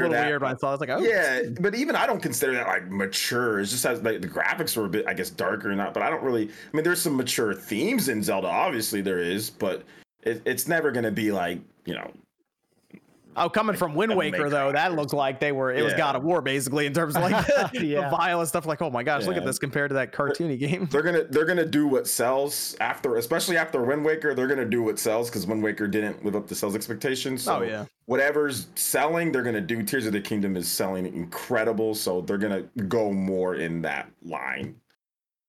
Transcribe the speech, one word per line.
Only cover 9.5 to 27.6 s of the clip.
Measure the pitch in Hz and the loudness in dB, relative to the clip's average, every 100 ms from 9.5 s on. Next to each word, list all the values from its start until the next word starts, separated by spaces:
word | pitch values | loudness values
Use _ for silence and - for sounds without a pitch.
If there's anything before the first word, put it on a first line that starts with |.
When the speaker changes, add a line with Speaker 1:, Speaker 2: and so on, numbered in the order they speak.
| - 98 90 - - - _ | -4 -2 -2 -8 -20 -20 _
Speaker 2:
it, | 110 117 - | -4 -2 -2
it's | 131 - | -2 0
never | 165 147 | 0 2
gonna | 123 113 | 0 0
be | 104 107 | 0 0
like, | 98 87 90 - _ - | 0 -2 -4 -10 _ -10
you | |
know, | 69 - - _ _ _ _ _ _ _ - _ _ - - | -8 -10 -16 _ _ _ _ _ _ _ -20 _ _ -8 -2
Speaker 1:
Oh, | 170 | 0
coming | 214 220 185 | 2 0 0
from | 175 | 0
Wind | 151 220 | 0 2
Speaker 2:
Devil | 196 | 2
May | 151 | 2
Speaker 1:
Waker, | 143 147 | 0 0
though, | 143 139 | 2 2
Speaker 2:
Cry | 143 | 2
Speaker 1:
that | 175 | 2
Speaker 2:
or | 165 | 0
Speaker 1:
looked | 143 | 0
like | 147 135 131 | 0 0 0
they | 147 | 0
were, | 139 131 | 2 2
it | 131 | 2
was | - | 2
Speaker 2:
Yeah. | 180 | 2
Speaker 1:
God | 151 131 | 2 2
of | |
War, | 151 175 | 2 2
basically, | 131 139 131 147 143 | 2 0 0 0 0
in | |
terms | 143 160 160 | 2 0 2
of, | |
like, | 180 208 180 | 2 2 4
<laughs> | 285 180 | 2 2
the, | 254 160 | -2 0
Speaker 3:
Yeah. | 147 143 | 0 2
Speaker 1:
the | 165 | 2
violence | 175 175 165 | 2 2 0
stuff. | 180 156 | 0 -2
Like, | 151 | -2
"Oh | 165 | -2
my | 123 | 0
gosh, | 127 143 107 | 0 0 0
look | 175 | 0
Speaker 2:
Yeah. | |
Speaker 1:
at | 131 | -2
this | 127 | -2
compared | 143 147 143 | -2 0 0
to | |
that | 135 127 | 0 -2
cartoony | - 143 143 170 127 | 0 0 0 -2 -2
game." | 143 180 175 | -2 -2 0
Speaker 2:
They're | 139 | 2
gonna, | 165 170 | 4 2
they're | 160 139 156 | 2 2 4
gonna | 180 | 2
do | 160 151 147 | 2 2 4
what | 127 - | 2 2
sells | - 123 135 143 - - - | 0 2 2 0 -2 -6 -4
after, | 117 135 135 113 | -4 -2 0 0
especially | 113 165 - 170 | 0 -2 2 0
after | 156 139 | 2 0
Wind | 123 147 | 0 2
Waker. | 151 156 151 | 2 2 0
They're | 131 127 | 0 2
gonna | 135 113 | 0 2
do | 120 | 2
what | 110 104 | 0 0
sells | 117 110 120 | 0 0 0
'cause | 110 90 | -4 -2
Wind | 110 | 0
Waker | 107 101 104 | 0 0 0
didn't | 104 107 - 104 | 0 0 -2 -2
live | 104 | -2
up | 101 | -4
to | 104 | -4
sales | 104 104 | -2 -2
expectations. | 107 110 143 131 135 131 156 | -4 -4 -2 -2 -2 -2 -2
Speaker 1:
Oh, | |
Speaker 2:
So | 156 | -2